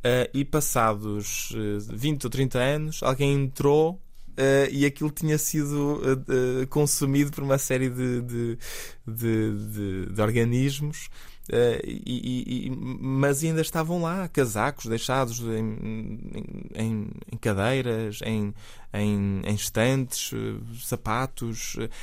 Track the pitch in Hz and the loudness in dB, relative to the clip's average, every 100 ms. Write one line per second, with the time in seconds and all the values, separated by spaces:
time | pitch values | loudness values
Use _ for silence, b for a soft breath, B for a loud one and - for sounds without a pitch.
0 | 120 127 123 131 139 156 143 - 113 107 | 4 2 2 0 0 2 2 4 4 2
1 | 107 104 98 - - 113 107 104 104 107 | -2 -4 -4 -6 -4 -2 -2 -2 -4 -2
2 | 139 147 127 127 135 123 127 151 156 156 | 0 0 -2 0 0 2 2 2 -2 0
3 | - 131 139 143 135 135 143 147 160 185 | 0 2 4 4 2 2 4 6 4 0
4 | - - - - 135 139 139 139 143 139 | -12 -14 -12 2 6 6 4 4 2 4
5 | 151 147 156 151 - 156 143 147 143 147 | -4 0 2 2 2 0 0 0 0 2
6 | 131 135 131 131 127 127 131 147 147 - | 2 2 2 2 2 0 0 2 2 4
7 | 139 139 143 147 139 135 - 127 131 123 | 2 4 2 0 2 2 2 2 0 0
8 | 127 123 120 120 117 113 B B B B | 0 0 -2 -2 -2 -4 B B B B
9 | - 113 113 110 110 104 107 104 101 95 | -10 -2 2 2 2 0 -4 -4 -4 -2
10 | 90 107 107 120 117 120 139 139 151 147 | -4 2 4 4 4 4 2 0 -4 -6
11 | - B B B - 117 120 - - - | -10 B B B -2 4 4 2 -4 -6
12 | - 123 - 127 - 127 - 131 123 123 | -6 -4 -2 -4 -2 -4 -4 -4 -6 -4
13 | 131 135 139 139 160 160 160 165 160 175 | -2 2 4 2 2 0 0 0 0 0
14 | 165 180 180 - 127 104 123 - 117 113 | 0 -2 -2 2 2 2 0 -2 -4 -2
15 | - 131 123 113 117 110 110 107 110 110 | 0 0 0 -2 -4 -2 -2 -4 -6 -6
16 | 107 - - - - - - - 110 110 | -6 -8 -8 -8 -8 -10 -10 -4 -2 -2
17 | 104 - - 117 117 98 107 131 123 110 | -4 -8 -10 -4 0 2 2 2 0 -2
18 | 110 104 - 110 104 101 B B B 104 | -2 -4 -2 0 -2 -4 B B B -2
19 | 104 104 101 98 - 104 - - 120 135 | 2 2 2 0 0 -2 0 2 4 2
20 | 127 - - 113 110 107 110 113 120 123 | 0 -4 -4 -4 -4 -6 -10 -10 -6 -4
21 | - 113 131 - 117 110 - 113 113 B | -2 -2 -2 -4 -6 -6 -6 -6 -6 B